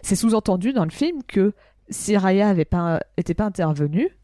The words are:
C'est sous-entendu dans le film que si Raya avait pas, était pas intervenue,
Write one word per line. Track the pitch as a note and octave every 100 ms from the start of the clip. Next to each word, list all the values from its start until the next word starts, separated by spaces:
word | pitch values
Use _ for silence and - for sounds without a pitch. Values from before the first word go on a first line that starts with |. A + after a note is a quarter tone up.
C'est | - F#3+
sous-entendu | A3+ G#3+ G#3+ F#3 A3+
dans | B3+
le | E3
film | - D#4 D4+ -
que | G3 G3+ - _ _ -
si | - - G#3
Raya | F#3+ G3 G#3
avait | F3+ D#3
pas, | F3+ E3+ E3 - -
était | E3+ E3
pas | G#3+
intervenue, | F#3+ D#3 D3 D3 F3 F#4 -